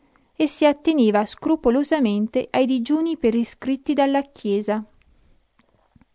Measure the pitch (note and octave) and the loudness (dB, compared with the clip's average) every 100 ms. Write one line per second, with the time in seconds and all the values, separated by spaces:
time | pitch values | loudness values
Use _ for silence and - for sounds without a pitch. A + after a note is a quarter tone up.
0 | _ _ _ - D#4 - D4 D4 E4 D#4 | _ _ _ -4 -2 2 2 2 0 2
1 | A3 G#3 G#3+ - D4+ D#4+ B3 B3 C#4+ D#4 | 2 2 -2 -4 -2 0 2 0 0 0
2 | A#3 G#3 G#3+ B3+ - - C4 C4 A#3 D4+ | 0 0 -2 -4 -2 0 0 0 -2 -2
3 | E4 D#4+ A#3 A3+ A#3 - - C4+ - C#4+ | -2 -2 0 0 -2 -6 -6 -4 -2 0
4 | C#4 C#4 C#4 - G#3 G3+ G#3 G#3+ G#3+ _ | 0 0 -4 -8 -4 -2 -2 -6 -8 _
5 | _ _ _ _ _ _ _ _ _ _ | _ _ _ _ _ _ _ _ _ _
6 | _ | _